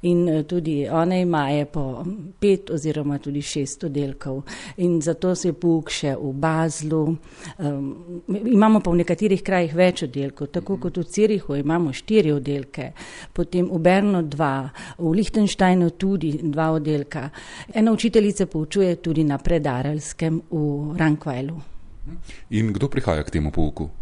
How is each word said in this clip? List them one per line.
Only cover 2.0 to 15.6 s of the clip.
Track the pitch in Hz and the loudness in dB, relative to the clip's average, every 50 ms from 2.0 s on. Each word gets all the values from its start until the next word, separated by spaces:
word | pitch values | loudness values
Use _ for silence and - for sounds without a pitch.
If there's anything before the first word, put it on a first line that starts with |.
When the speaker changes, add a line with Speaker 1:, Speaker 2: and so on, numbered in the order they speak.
| 143 170 190 220 156 185 190 | -8 -8 -8 -10 -12 -14 -10
Speaker 1:
pet | _ - 208 196 185 196 - | _ 2 2 2 2 0 -4
oziroma | - 160 143 160 147 151 147 143 147 143 | -6 -4 -2 -2 -2 0 -2 -2 -2 -4
tudi | - 147 143 147 | -4 -6 -6 -6
šest | 143 - - 151 139 139 - - - | -6 -4 -4 -4 -4 -4 -6 -8 -8
oddelkov. | 165 139 143 143 135 135 - - 143 131 135 143 - - - - 196 - | -4 -2 -2 -4 -4 -6 -8 -8 -6 -6 -6 -8 -10 -14 -14 -14 -16 -6
In | - 180 180 175 165 | -2 0 2 2 2
zato | 147 165 160 160 - 185 185 | 2 0 -2 0 0 0 0
se | 175 - 185 | 2 0 -2
je | 160 | -2
pouk | - - 170 165 160 156 - | 0 2 2 2 2 0 -4
še | - - - 147 135 | -8 -4 -2 -2 -2
v | - - 143 | -2 -4 -6
Baslu, | 131 139 147 160 160 160 165 165 151 - 151 156 160 160 156 151 165 156 - - - - - 156 - | -4 -2 0 0 2 2 0 0 -2 -4 -4 -2 0 0 2 0 0 -4 -6 -14 -20 -18 -18 -18 -12
ehm, | - 175 147 143 139 139 135 - - 175 170 175 175 - - 180 202 196 | -6 -4 -4 -2 -2 -6 -6 -8 -10 -14 -14 -14 -14 -6 -4 -4 -2 0
imamo | 226 254 196 214 220 220 208 | 4 6 6 8 8 6 4
pa | - 180 | 4 4
v | 170 175 | 2 2
nekaterih | 170 - 180 165 214 214 196 180 | 2 2 0 0 2 2 2 2
krajih | - - 190 185 175 160 147 | 0 0 0 2 2 0 2
več | 165 180 185 175 - - | 4 4 4 4 2 -4
oddelkov, | 143 123 139 139 139 - - 143 139 | -6 -4 -4 -4 -4 -6 -8 -10 -6
tako | - 180 175 - 196 | -6 -6 -4 -4 -4
Speaker 2:
Mhm. | 190 | -4
Speaker 1:
kot | - 180 170 185 | -4 -4 -4 -4
v | 170 | -6
Zürichu | - - 196 208 220 220 190 151 - 143 | -4 2 2 4 4 4 2 0 -2 -2
imamo | 143 143 143 160 175 175 151 | -2 0 0 2 2 2 0
štiri | 131 - - - 214 220 196 156 | -2 -4 -4 2 4 4 4 4
oddelke, | 147 143 131 135 143 139 135 - - - 135 131 - - - - - - - - | 2 0 0 -2 -4 -4 -6 -8 -10 -10 -10 -10 -12 -14 -18 -18 -18 -18 -18 -12
potem | - - 175 - - 180 180 | -4 -4 -4 0 0 0 0
v | 185 190 170 | 0 0 2
Bernu | 160 180 180 196 202 208 202 180 | 4 6 6 6 4 4 2 2
dva, | 165 151 139 143 160 143 135 135 135 135 - - - - - | 0 -2 -2 0 0 0 0 -2 -4 -6 -10 -14 -16 -18 -10
v | - 175 160 | -2 0 2
Liechtensteinu | 160 196 214 - - 220 208 196 - - | 2 2 2 2 2 2 2 2 4 4